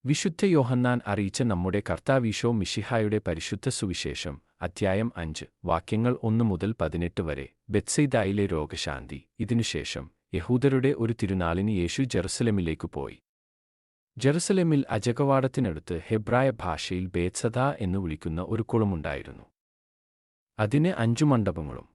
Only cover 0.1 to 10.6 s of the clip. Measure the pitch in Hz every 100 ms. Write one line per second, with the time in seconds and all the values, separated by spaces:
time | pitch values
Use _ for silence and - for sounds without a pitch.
0.1 | 151 196 160 202 160 123 127 123 123 104
1.1 | 101 98 - 120 90 92 101 - 85 -
2.1 | 135 113 101 120 113 90 - 98 117 107
3.1 | 107 92 82 - 107 - - 104 87 78
4.1 | 69 87 69 _ _ 87 - 101 95 117
5.1 | - 82 76 73 _ 87 85 - 110 120
6.1 | 127 113 113 113 90 98 110 80 85 85
7.1 | - 85 67 69 _ - 104 - - 147
8.1 | 127 98 101 98 82 73 90 - 67 60
9.1 | 69 _ - 110 117 110 78 - - 69
10.1 | _ _ - 80 123